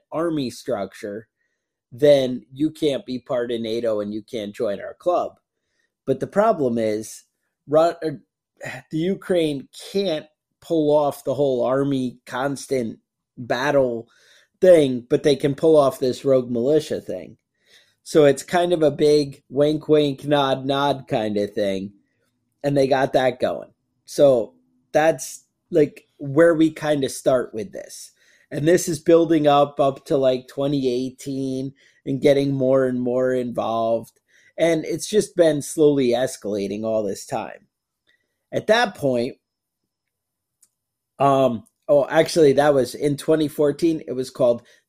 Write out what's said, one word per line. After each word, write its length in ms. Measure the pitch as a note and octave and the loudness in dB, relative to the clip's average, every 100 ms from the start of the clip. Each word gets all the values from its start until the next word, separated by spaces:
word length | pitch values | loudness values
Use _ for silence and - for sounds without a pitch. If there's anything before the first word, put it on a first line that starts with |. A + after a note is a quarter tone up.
| - | -12
army 380 | D3 E3+ D#3 B2+ | -6 -4 -4 -6
structure, 800 | - - A2 F#2+ - G#2+ G#2 A2 _ _ _ _ _ _ | -8 -8 -6 -6 -10 -12 -12 -16 _ _ _ _ _ _
then 540 | A#2+ D3 C#3+ B2+ B2 - | 0 4 4 2 -4 -10
you 180 | C3 D#3 | -6 -4
can't 340 | D#3 D#3 B2+ A#2 | -2 -2 -2 -6
be 140 | B2+ | -10
part 320 | - B2 B2 | -6 -6 -4
of 100 | A#2 | -4
nato 380 | A2+ A2+ A#2 G#2+ | -4 -4 -4 -4
and 120 | G#2 | -4
you 100 | G#2+ | -8
can't 320 | - A#2 G#2 G#2 | -10 -10 -10 -6
join 240 | A2+ G2 | -6 -6
our 140 | - - | -10 -8
club." 440 | F3 E3+ - - _ _ _ _ _ _ - | -2 -2 -4 -10 _ _ _ _ _ _ -6
But 140 | C3 | -6
the 80 | C3 | -4
problem 500 | F#3+ A3 F#3 B2+ A#2 | 0 0 2 0 0
is, 440 | A2 G#2+ A2 - _ _ _ _ - | -2 -4 -8 -16 _ _ _ _ -2
Ru-, 280 | D3+ E3+ E3+ | 2 2 0
er, 180 | D#3+ C3+ _ _ _ _ - C3+ - | -8 -10 _ _ _ _ -16 -16 -10
the 60 | D#3 | -6
Ukraine 720 | F3 G3 - F3+ D#3 C#3+ - - - | -4 -4 -2 0 0 -4 -12 -20 -8
can't 340 | G3 G3 D3+ - _ _ _ | -4 -4 -4 -8 _ _ _
pull 340 | - E3+ D3 D3+ | -4 0 2 2
off 280 | C#3+ C#3 - | 2 -4 -6
the 100 | B2+ | -2
whole 280 | C#3+ B2 | 0 0
army 560 | A#2+ C3+ C#3 C3+ B2+ - - | 0 0 0 -2 -4 -8 -12
constant 720 | B2 C#3 C3+ - C3+ A2 - _ _ _ - | -6 -6 -6 -6 -4 -4 -10 _ _ _ -12
battle 720 | A#2 B2 C#3 C#3+ B2+ A#2 - _ _ _ _ - | -6 -4 0 2 0 -2 -10 _ _ _ _ 2
thing, 440 | F#3 E3+ C#3 B2 A#2+ | 6 6 6 0 -2
but 140 | C#3+ | 0
they 120 | D3+ C3+ | 2 2
can 200 | D3 C3+ | 0 0
pull 220 | D#3+ D#3 | 4 6
off 220 | C#3 - | 4 2
this 260 | B2+ A#2+ C#3+ | -2 -2 2
rogue 240 | C3 A#2+ | 2 0
militia 520 | A#2+ B2 D#3 D3+ F#2+ | -2 0 0 0 -8
thing. 360 | - F#2 - - _ _ _ _ _ _ | -8 -12 -12 -20 _ _ _ _ _ _
So 220 | - E3 C#3+ | -2 4 4
it's 180 | C3+ | 4
kind 300 | - F3+ F3 | 0 -2 0
of 80 | F3 | 2
a 80 | D#3 | 0
big 520 | C#3 D3+ D3+ C#3 C3+ - | 2 2 2 0 -8 -8
wink, 380 | B2+ D3 D#3 - | 0 0 0 2
wink, 360 | D3+ D3 C3+ C#3 | 2 2 -2 -2
nod, 400 | C#3+ C3+ C3+ C3 | 0 0 -2 -2
nod 420 | C#3+ C#3+ C3+ - | -2 -2 -2 -4
kind 280 | C3 G#2+ G#2 | -4 -2 -2
of 160 | G2+ | -4
thing. 400 | A2 G2+ F#2+ G2 - _ _ _ _ _ _ | -4 -4 -4 -8 -14 _ _ _ _ _ _
And 120 | C#3+ C#3+ | -2 0
they 100 | C3+ | 2
got 260 | C3 C3 | 2 0
that 260 | C#3 B2+ A#2+ | 0 0 0
going. 320 | F#2+ D2+ G#1 _ _ _ - | -4 -4 -10 _ _ _ -8
So 500 | - C#3+ B2 G#2 _ _ _ _ | 2 4 4 0 _ _ _ _
that's, 520 | D3+ D#3 D3 - - _ _ - | 0 0 0 -6 -16 _ _ -2
like, 380 | E3+ D3 - _ - | 0 0 -2 _ -14
where 380 | C#3+ C3+ E3+ D#3+ | -2 4 4 4
we 160 | D#3+ | 2
kind 320 | D#3 D3+ D3 | 0 -2 -2
of 80 | C3 | -2
start 420 | - - C3 - | -4 0 0 0
with 180 | A2 G2 | -8 -12
this. 380 | - - - - _ _ _ - | -12 -16 -18 -20 _ _ _ -12
And 180 | D3 D3+ | -4 2
this 220 | F3 F3+ | 2 0
is 100 | D#3+ | -4
building 460 | - E3 D#3+ E3 D3 | 2 4 4 2 2
up, 320 | C#3+ C#3+ - | 2 2 0
up 260 | C#3 C3 - | -2 -2 -4
to, 120 | D3 | 0
like, 300 | C3 C3 - | 0 -2 -6
twenty 420 | - C#3 D3 C3 | -6 -4 -2 -2
eighteen 840 | B2 C3 C3 C#3 C3+ C3+ C3 C3+ - _ _ - | -2 -6 -10 -12 -8 -6 -8 -10 -14 _ _ -8
and 160 | C3+ | 0
getting 320 | D3 C#3 C#3 | 2 2 0
more 320 | C#3 B2+ C3+ C3 | 0 2 2 0
and 140 | B2 | -2
more 320 | B2 B2 B2+ | -2 -2 0
involved. 840 | B2+ B2 A2+ G#2+ A2+ A2+ A2+ A2+ _ _ _ _ - | -2 -4 -6 -4 -2 -2 -2 -6 _ _ _ _ -2
And 280 | E3 E3 - | 0 0 -4
it's 220 | E3 - | -8 -2
just 280 | G#3 - - | -2 0 2
been 260 | E3 D3 | 2 2
slowly 480 | - - D3 C#3+ B2 | -4 2 2 2 0
escalating 720 | A#2 C3 - G2+ G#2 G2 G#2 | 0 -2 -6 -8 -6 -6 -6
all 200 | A2 A2 | -4 -4
this 220 | G2+ G#2 - | -4 -8 -8
time. 420 | A#2+ E2 G1+ _ _ _ _ _ _ _ _ _ | -10 -10 -16 _ _ _ _ _ _ _ _ _
At 160 | - - | -4 0
that 280 | A3 A#3 - | 0 0 -2
point, 420 | C#3 B2 B2 - _ _ _ _ _ _ _ _ _ _ _ _ _ _ _ _ _ - | -2 -2 -2 -8 _ _ _ _ _ _ _ _ _ _ _ _ _ _ _ _ _ 0
um, 460 | C#3 C3+ C3 A2 - _ - | 2 4 2 -2 -12 _ 2
oh, 180 | C#3+ - | 2 4
actually, 440 | D3+ D#3+ F3 D3 | 4 4 6 6
that 200 | C3 D3 | 6 4
was 220 | C#3 A#2+ - | 4 0 -2
in 220 | D3 C#3+ | -4 -2
twenty 300 | - D#3 D3+ | 0 0 0
fourteen. 540 | - D3 C#3+ E3+ D#3+ - | 0 0 2 0 -2 -6
It 60 | |
was 160 | B2 B2+ | -8 -6
called 320 | - A#2+ A#2 _ _ | 0 2 2 _ _